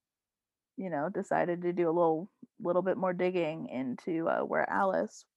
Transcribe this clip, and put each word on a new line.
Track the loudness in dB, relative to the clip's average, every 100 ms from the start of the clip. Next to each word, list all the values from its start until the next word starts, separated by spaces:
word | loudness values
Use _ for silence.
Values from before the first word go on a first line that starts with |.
| _ _ _ _ _ _ _ -8
you | -4
know, | -2 -2
decided | -2 0 2 2 0
to | -2
do | 0 2
a |
little, | 4 4 2 -4 _ -20 -6
little | -2 0
bit | 2 0
more | 0
digging | 0 0 2 0 -2 -6
into, | -6 -4 -6 -4 -2 0
uh, | 0
where | 0 0 0
Alice | 0 2 2 -2 -6 -20